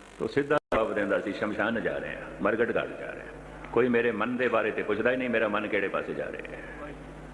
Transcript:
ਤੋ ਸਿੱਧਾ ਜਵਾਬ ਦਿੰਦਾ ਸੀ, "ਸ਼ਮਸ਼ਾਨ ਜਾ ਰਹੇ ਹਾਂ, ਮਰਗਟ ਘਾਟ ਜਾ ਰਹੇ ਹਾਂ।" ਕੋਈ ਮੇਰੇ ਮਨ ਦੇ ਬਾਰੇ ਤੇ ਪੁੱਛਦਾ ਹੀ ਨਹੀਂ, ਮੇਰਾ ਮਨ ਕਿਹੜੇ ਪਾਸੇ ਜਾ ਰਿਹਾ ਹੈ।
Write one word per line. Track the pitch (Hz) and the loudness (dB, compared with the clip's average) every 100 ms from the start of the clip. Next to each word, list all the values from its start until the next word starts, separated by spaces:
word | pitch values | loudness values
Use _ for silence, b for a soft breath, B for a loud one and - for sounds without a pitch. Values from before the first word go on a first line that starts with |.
| - - | -18 -6
ਤੋ | 113 | 0
ਸਿੱਧਾ | 139 139 147 | 0 2 2
ਜਵਾਬ | - 110 104 | 4 2 2
ਦਿੰਦਾ | 104 101 92 | 2 2 2
ਸੀ, | 101 | 0
"ਸ਼ਮਸ਼ਾਨ | - 107 98 104 113 | -2 -2 0 0 2
ਜਾ | 85 71 | 0 -2
ਰਹੇ | 71 | -4
ਹਾਂ, | - - - | -8 -10 0
ਮਰਗਟ | 98 110 117 90 | 2 4 2 2
ਘਾਟ | 67 | -2
ਜਾ | - 67 | -6 -10
ਰਹੇ | - | -10
ਹਾਂ।" | - - - - - | -12 -14 -14 -14 0
ਕੋਈ | 117 127 | 4 6
ਮੇਰੇ | 120 120 | 6 4
ਮਨ | 104 113 123 | 2 0 2
ਦੇ | 123 | 2
ਬਾਰੇ | 110 104 | 4 2
ਤੇ | 101 | 0
ਪੁੱਛਦਾ | 95 104 120 | 0 2 2
ਹੀ | 127 | 2
ਨਹੀਂ, | 127 | 2
ਮੇਰਾ | 113 110 | 2 2
ਮਨ | 104 104 | 0 0
ਕਿਹੜੇ | 101 95 | 0 0
ਪਾਸੇ | 80 - | -2 -2
ਜਾ | 76 - | -4 -4
ਰਿਹਾ | - - - | -8 -10 -12
ਹੈ। | - - - - - - - | -12 -12 -12 -12 -14 -14 -14